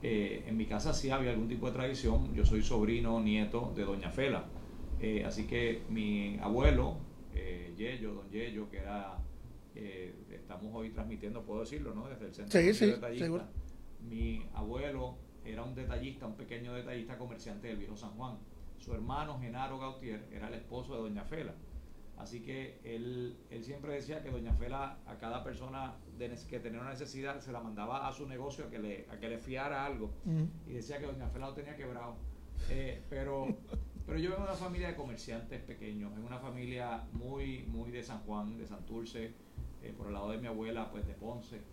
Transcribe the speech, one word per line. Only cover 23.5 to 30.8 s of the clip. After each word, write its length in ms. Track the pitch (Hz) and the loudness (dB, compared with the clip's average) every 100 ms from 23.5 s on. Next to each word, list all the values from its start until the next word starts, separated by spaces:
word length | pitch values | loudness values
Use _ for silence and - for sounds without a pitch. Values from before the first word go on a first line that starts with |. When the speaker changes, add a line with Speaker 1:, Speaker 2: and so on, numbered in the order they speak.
Speaker 1:
él 140 | 117 | -10
siempre 280 | 113 143 143 | -8 -8 -4
decía 300 | 143 139 151 | -4 -4 -6
que 80 | 135 | -4
doña 240 | 123 117 | -4 4
Fela, 440 | 113 120 131 135 - | 4 4 0 -2 -6
a 120 | - 110 | -12 -8
cada 240 | 117 123 | -4 -4
persona 540 | 135 123 127 135 131 123 - - | -4 -6 -6 -6 -6 -8 -12 -6
de 140 | 120 | -6
nece-, 160 | 117 - | -4 -6
que 140 | 123 | -6
tenía 200 | 117 110 | -4 -4
una 100 | 131 | -6
necesidad, 500 | 131 139 135 135 139 | -6 -6 -4 -4 -6
se 100 | 131 | -6
la 100 | 120 | -6
mandaba 460 | 113 104 107 131 135 | -4 -4 -2 -2 -2
a 60 | |
su 160 | 131 139 | -4 -6
negocio 380 | 127 135 135 117 | -4 -4 -4 -6
a 40 | |
que 80 | 113 | -4
le, 280 | 104 98 - | -4 -4 -6
a 80 | 107 | -6
que 100 | 113 | -4
le 100 | 113 | -4
fiara 460 | 120 131 139 143 | -4 -2 -2 0
algo. 280 | 139 131 107 - | -2 -2 -2 -2
Speaker 2:
Ujú. 220 | - 160 160 - - | 2 4 4 0 -6
Speaker 1:
Y 60 | |
decía 240 | 123 | -6